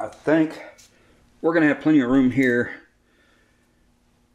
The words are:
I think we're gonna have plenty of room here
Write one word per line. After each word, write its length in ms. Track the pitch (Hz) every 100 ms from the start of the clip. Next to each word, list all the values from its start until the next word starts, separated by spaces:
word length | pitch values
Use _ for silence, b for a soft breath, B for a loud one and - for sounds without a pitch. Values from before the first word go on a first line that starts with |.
I 80 | 101
think 520 | - - 160 156 - - - - b b b b _
we're 120 | 165
gonna 140 | 165 151
have 120 | 139
plenty 200 | 156 156
of 100 | 120
room 220 | 135 127
here 400 | 117 131 120 117 B B _ _ _ _ _ _ _ _ _ _ _ _ _ _